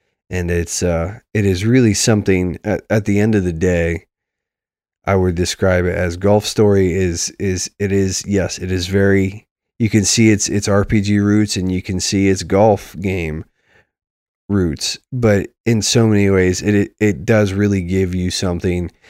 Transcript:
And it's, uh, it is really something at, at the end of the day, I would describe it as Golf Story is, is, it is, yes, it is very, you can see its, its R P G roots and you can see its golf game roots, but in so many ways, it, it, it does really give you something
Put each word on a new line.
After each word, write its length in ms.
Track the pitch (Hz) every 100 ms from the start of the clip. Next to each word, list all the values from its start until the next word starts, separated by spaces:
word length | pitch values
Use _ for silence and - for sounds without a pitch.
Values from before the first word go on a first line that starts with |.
| _ _ -
And 220 | 92 87
it's, 320 | 87 85 -
uh, 360 | 90 82 82 113 _
it 120 | 107 101
is 200 | 90 110
really 280 | 127 117
something 640 | 98 - 107 98 95 90 78
at, 200 | 107 92 -
at 160 | 107 107
the 140 | 101
end 140 | 107
of 100 | 107
the 100 | 90
day, 540 | 80 90 87 85 85 - _ _ _ _ _ _ _ _ _ -
I 100 | 98
would 200 | 92 85
describe 500 | 90 - 98 90 90
it 100 | 85
as 220 | 87 87
Golf 280 | 98 104 -
Story 480 | - 104 98 92
is, 360 | 90 92 82 - -
is, 320 | 101 92 - -
it 120 | 101
is, 320 | 98 95 95 92
yes, 320 | 98 85 -
it 120 | 92
is 160 | 92 90
very, 600 | 98 98 98 98 101 - _ _ -
you 100 | 113
can 160 | 110 98
see 240 | - 110
its, 200 | 104 -
its 180 | 104 104
R 180 | 101 95
P 160 | 110
G 180 | 101 101
roots 360 | 101 104 104 -
and 160 | 92
you 100 | 92
can 180 | - 92
see 280 | - 101 98
its 160 | 90
golf 520 | 82 95 110 98 - -
game 460 | 98 92 82 78 - _ _ _ _ _ _ _ _ _ -
roots, 500 | 101 87 69 - - _
but 360 | 131 113 101 - _ -
in 160 | 113
so 260 | 101 123 113
many 220 | 104 98
ways, 320 | 95 92 92
it, 140 | - 101
it, 200 | 98 -
it 260 | 104 78 104
does 280 | 110 104
really 280 | 98 104 98
give 320 | 87 95 92
you 160 | 90 90
something 640 | - 95 87 95 90 85 -